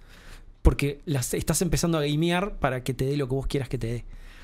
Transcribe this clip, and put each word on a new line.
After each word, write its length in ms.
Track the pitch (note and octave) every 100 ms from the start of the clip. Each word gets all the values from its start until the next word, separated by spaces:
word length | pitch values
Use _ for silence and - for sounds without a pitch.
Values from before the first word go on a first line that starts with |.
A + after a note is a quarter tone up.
| - - - - - -
Porque 400 | - B2+ C#3+ - -
las 280 | C3+ B2
estás 280 | - - D#3+
empezando 360 | F3+ D3 E3+ D#3+
a 80 | D3
gamear 520 | D3 E3+ F3 G3+ G#3+
para 220 | C3+ B2+ B2
que 80 |
te 100 | B2
dé 140 | C3 C#3+
lo 100 | C3
que 80 | C3+
vos 120 | B2+
quieras 200 | C#3+ B2+
que 100 | B2+
te 100 | A2+
dé. 180 | A#2+ - - - -